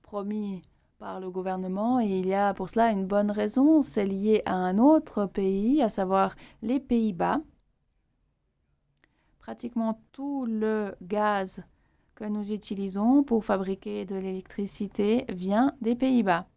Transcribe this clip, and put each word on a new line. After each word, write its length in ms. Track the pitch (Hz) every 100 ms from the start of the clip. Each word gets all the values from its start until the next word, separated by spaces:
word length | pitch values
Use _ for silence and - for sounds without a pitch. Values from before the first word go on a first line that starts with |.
promis 600 | - 202 202 214 208 185 - _ _ _
par 220 | 202 190
le 100 | 185
gouvernement, 680 | 180 185 185 185 190 226 247
et 60 | 220
il 200 | 190 185
y 60 |
a 220 | 196 202
pour 160 | 190 185
cela 200 | 220 233
une 160 | 202 190
bonne 240 | 202 208
raison. 520 | 208 208 233 285 320
C'est 240 | 269 - 196
lié 340 | 196 208 214 -
à 80 |
un 240 | 185 185 190
autre 480 | 262 311 302 - 202
pays, 560 | - 196 196 214 294
à 80 | 233
savoir 440 | 208 185 190 190 - - -
les 180 | 220 277
Pays-Bas. 640 | 285 240 220 170 175 233 320 _ _ _ _ _ _ _ _ _ _ _ _ _ _ _ _ _ _ _
Pratiquement 600 | - 220 240 233 226 220 _
tout 340 | - 277 277 247
le 500 | 220 214 214 202 -
gaz 600 | 180 202 208 202 190 - - _ _ _ _
que 100 | -
nous 260 | 214 208 202
utilisons 720 | 208 - 196 196 190 220 277
pour 200 | 277 226
fabriquer 600 | 202 196 190 190 - 208 196
de 80 |
l'électricité 1120 | 190 190 185 185 - 202 - 202 - 202 233 -
vient 480 | 185 185 202 269 -
des 120 | 220
Pays-Bas. 520 | 247 262 254 196 170 190